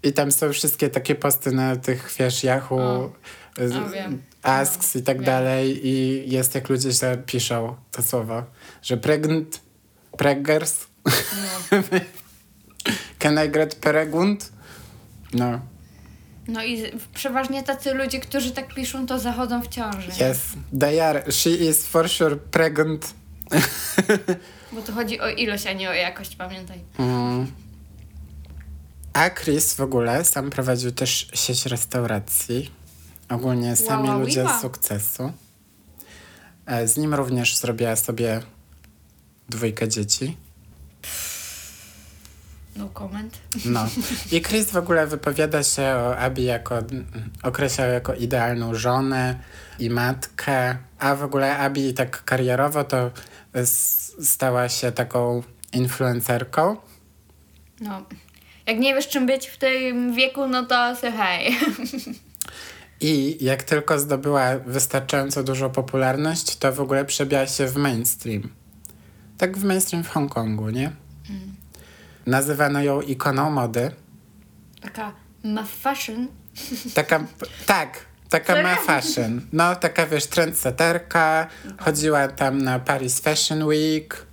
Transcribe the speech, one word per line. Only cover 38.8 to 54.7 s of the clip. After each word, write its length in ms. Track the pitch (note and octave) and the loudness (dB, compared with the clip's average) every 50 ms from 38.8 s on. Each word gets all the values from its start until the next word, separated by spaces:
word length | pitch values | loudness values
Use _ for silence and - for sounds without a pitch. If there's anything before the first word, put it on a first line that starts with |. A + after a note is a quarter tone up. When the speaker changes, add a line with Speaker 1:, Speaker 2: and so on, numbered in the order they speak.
| - - _ _ - _ _ - _ _ _ _ _ - | -20 -20 _ _ -20 _ _ -20 _ _ _ _ _ -12
Speaker 1:
dwójkę 400 | A2+ A2 A#2 A2+ G#2+ - A2+ A2 | -6 -2 -2 -2 0 0 -2 0
dzieci. 480 | G#2+ A2 G#2 G2+ - - C3 C3+ E3+ - - - - - - - - - - - - - - - - - - - - - - - - - - - - - - - - - - - - - - - - - - - - - - - - | 0 -2 0 -2 0 -2 -2 -6 -6 -10 -16 -20 -20 -20 -20 -20 -20 -20 -20 -20 -20 -16 -14 -12 -10 -8 -8 -8 -10 -10 -12 -12 -14 -14 -16 -16 -18 -20 -20 -20 -20 -20 -20 -20 -20 -20 -20 -20 -20 -20 -20 -20 -20 -20 -20 -16 -14
Speaker 2:
No 140 | G#3 G3+ G3 | -12 -12 -12
comment. 480 | - - G#3 F#3+ F#3+ G#3 G#3+ A3+ - - - - - B3+ - | -12 -12 -12 -10 -10 -10 -10 -12 -14 -18 -10 -8 -8 -4 -2
Speaker 1:
No. 220 | A#2+ - A2+ A2 A2+ - B3+ A#3+ - B3+ - - - | 0 0 0 0 -2 -2 -4 -4 -4 -4 -6 -4 0
I 100 | E3+ E3+ | 0 0
Chris 300 | E3 - G#3 A3 G#3+ - | 2 2 2 2 2 2
w 60 | - | 0
ogóle 300 | F3+ F3 F3 E3+ D#3+ D#3 | -2 2 4 4 4 4
wypowiada 560 | D3+ D3+ C#3+ - D3 C#3 C#3+ D3+ D3+ D#3 D3+ D3 | 2 0 -2 -2 -2 2 2 2 2 2 2 2
się 200 | - - - C#3 | 2 2 2 2
o 340 | C3+ C3+ B2 A#2+ B2 B2 | 2 2 2 2 0 0
Abi 260 | A#2+ B2 B2+ C3 C3 B2+ | 0 0 0 0 0 0
jako, 320 | B2 A#2+ A#2 - - B2 A#2 G#2+ - C3+ B2+ - - - A#2 A2 - - - - | 0 0 -2 -2 -4 -4 -4 -4 -4 -6 -8 -8 -10 -10 -10 -10 -10 -12 -6 -4
określał 460 | B2+ B2 - C#3+ C3 - - C3 B2 | -4 -2 0 0 0 0 0 2 2
jako 240 | B2 B2 B2 - B2+ | 2 0 0 -2 -2
idealną 640 | B2 A#2+ A#2 C3 B2 A#2 A#2+ A#2+ A#2 A#2 A#2 A2+ | -2 -2 0 2 2 2 0 0 -2 -2 -2 -2
żonę 640 | A2 A2 B2 B2 C3 C3+ C3+ C3+ C3 B2+ B2+ B2+ B2+ - - - - - - - - | 0 0 2 2 2 2 0 0 0 0 0 -2 -4 -8 -16 -18 -20 -20 -18 -8 -4
i 100 | A#2+ A#2 | -2 0
matkę. 880 | A#2+ A#2+ A#2+ B2 C3 C3 - - - - - - C#3 C3 B2 B2+ B2+ B2+ C3 - - - | 0 2 2 0 0 -2 -6 -10 -8 -6 -2 0 2 2 2 0 -2 -4 -8 -16 -10 -2
A 160 | C#3+ C#3 C#3 | 0 0 2
w 80 | C#3 C#3+ | 2 0
ogóle 340 | C#3 C#3+ C#3 C3+ C3+ C#3+ | 0 2 2 2 2 2
Abi 360 | C#3 C#3 C#3 C#3 C#3 C3+ C3+ B2+ | 2 0 0 0 0 0 0 0
tak 300 | C3+ B2+ B2+ - - - | 0 -2 -2 -2 -8 -2
karierowo 600 | - C3 B2+ B2+ B2 B2 B2+ C#3 D3 D3 D3 C#3 | 0 0 2 2 2 2 2 2 2 2 0 0
to 280 | C3+ C3+ B2+ B2 B2 B2 - - - - - - _ - | 2 2 0 0 0 -4 -8 -18 -20 -20 -20 -20 _ -2
s-, 640 | B2+ B2 A#2 - - - - - - - - - - D#3 - | 0 0 2 2 2 0 0 0 -2 -4 -6 -10 -2 0 0
stała 400 | - - C#3 C3 B2 B2 B2 | 2 2 2 2 4 2 2
się 220 | B2 | 2